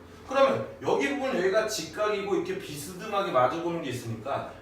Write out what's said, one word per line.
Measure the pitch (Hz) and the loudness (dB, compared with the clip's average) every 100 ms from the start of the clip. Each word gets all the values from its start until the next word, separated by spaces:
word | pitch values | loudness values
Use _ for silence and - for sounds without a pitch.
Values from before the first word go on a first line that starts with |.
| - - - | -20 -16 0
그러면 | 269 269 - - - | 6 6 4 -2 -4
여기 | - - 277 | 0 2 2
부분 | - 262 170 | 0 0 2
여기가 | 190 220 - | 4 4 2
직각이고 | - - 214 214 202 196 175 | -2 -6 -2 0 0 0 0
이렇게 | 180 190 | 0 -4
비스듬하게 | - 147 - 180 220 202 180 | -6 -10 -10 -10 -2 -2 2
마주보는 | - - 165 175 170 | 4 4 2 -2 -2
게 | 135 | -4
있으니까 | 120 117 113 131 - - - | -6 -6 -6 -4 -4 -6 -12